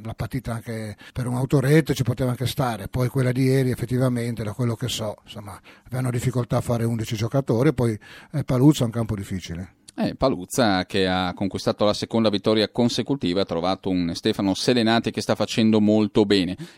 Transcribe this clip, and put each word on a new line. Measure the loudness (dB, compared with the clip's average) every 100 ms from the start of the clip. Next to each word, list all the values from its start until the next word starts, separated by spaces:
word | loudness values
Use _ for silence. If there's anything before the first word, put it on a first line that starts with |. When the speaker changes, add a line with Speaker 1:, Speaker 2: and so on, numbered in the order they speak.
Speaker 1:
la | -10
partita | -8 -6 -6 -6
anche | -8 -8 -10 -10 -12 -14
per | -8 -4
un |
autorete | -2 2 2 4 4 4
ci | 0
poteva | 0 0 -2
anche | -2 -4
stare, | -2 -2 -2 -6
poi | -2 -2
quella | 0 0
di | 2
ieri | 2 2 2
effettivamente, | -2 -2 0 0 0 -4 -6
da | -6
quello | -4 -2 -2
che | -4
so, | -6 -6 -8
insomma, | -14 -16 -16 -16 -20 -20 -10
avevano | -6 -2
difficoltà | -2 -2 -2 0 0
a |
fare | 0 0
undici | 0 -2 -4 -4
giocatori, | -2 0 0 2 2
e |
poi, | 2 0 -2 -10 -20 -10
eh, | -6
Paluzza | -2 4 6 4
è | 2
un |
campo | -2 -4 -6
difficile. | -6 -8 -8 -10 -12 _ _ -6
Speaker 2:
Eh, | -4
Paluzza | 0 0 0 -4 0 2 2 0
che | 0 0
ha | 0 -2
conquistato | -2 -4 -4 -2 0
la | 0
seconda | 0 -2 0 2
vittoria | 2 2 2 2
consecutiva, | 2 0 0 -2 -2 0 0
ha |
trovato | -2 -2 -2 -2 -2
un | 0 -2
Stefano | -2 -2 0 0
Selenati | 0 2 2 4 2 0
che | -4
sta | -2
facendo | -2 -2 2 4 4
molto | 4 4 4 4
bene. | 4 4 2 -4 -12